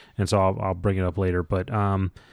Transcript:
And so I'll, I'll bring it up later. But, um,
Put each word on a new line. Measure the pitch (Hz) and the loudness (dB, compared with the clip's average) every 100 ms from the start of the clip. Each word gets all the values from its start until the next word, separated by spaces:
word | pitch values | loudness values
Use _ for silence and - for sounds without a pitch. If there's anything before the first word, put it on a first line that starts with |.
| - - | -12 -4
And | 95 | 0
so | 104 | 2
I'll, | 95 104 | 2 0
I'll | 101 | -2
bring | 90 104 95 | -2 0 0
it | |
up | 92 87 | 0 0
later. | 95 90 | 0 0
But, | 87 95 92 | 0 -2 -2
um, | 107 101 98 95 - - | -2 0 0 -2 -6 -20